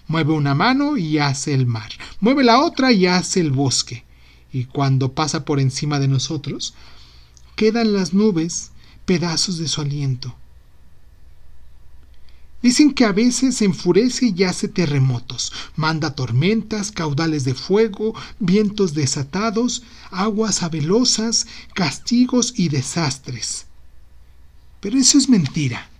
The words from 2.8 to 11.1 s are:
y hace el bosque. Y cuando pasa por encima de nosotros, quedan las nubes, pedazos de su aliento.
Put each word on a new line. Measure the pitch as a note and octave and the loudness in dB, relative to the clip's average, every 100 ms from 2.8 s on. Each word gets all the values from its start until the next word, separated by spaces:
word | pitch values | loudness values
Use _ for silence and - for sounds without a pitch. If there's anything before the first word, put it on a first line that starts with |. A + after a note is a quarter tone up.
| B3+ | 2
y | G#3 F3+ | 4 4
hace | F3+ E3+ F#3+ | 2 0 0
el | D#3 | 0
bosque. | C3 C#3 - - A#2 - - - - - | 0 0 0 -4 -10 -16 -20 -20 -20 -10
Y | C3 | -8
cuando | B2 D3 C#3 C3+ C3 | -6 -2 2 2 0
pasa | C3 D#3 E3 | -2 -2 -4
por | C#3 C#3+ | -2 0
encima | C3+ - D3 C#3+ | 0 0 -2 0
de | C3+ | 2
nosotros, | C3+ - D#3 C#3+ F4 - - - - - - - - - - | 0 -2 -6 -6 -8 -10 -12 -20 -20 -20 -20 -20 -20 -14 0
quedan | G#3+ A#3 A3 | 2 2 2
las | G3+ F3+ | 0 2
nubes, | F#3+ A3 E3 E3+ - - - - - | 4 4 2 -2 -6 -12 -20 -20 -12
pedazos | - F3 E3+ E3 - E3 | -2 0 0 -2 -2 -4
de | D#3 | -4
su | - | -4
aliento. | D3 D3 C#3 B2 A#2+ - - - - - - - - | -4 -2 -4 -4 -8 -14 -20 -20 -20 -20 -20 -20 -20